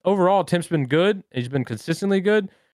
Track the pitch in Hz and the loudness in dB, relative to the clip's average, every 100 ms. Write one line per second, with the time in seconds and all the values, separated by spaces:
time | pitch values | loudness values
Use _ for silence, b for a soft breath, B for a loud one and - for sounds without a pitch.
0 | - 202 180 196 170 175 160 165 131 147 | -2 2 4 2 2 -2 0 -2 0 2
1 | 185 202 - 131 123 139 123 110 - 165 | 2 0 -4 -6 -4 -4 -4 -6 -4 -4
2 | 196 196 190 214 196 _ _ | 0 0 2 0 0 _ _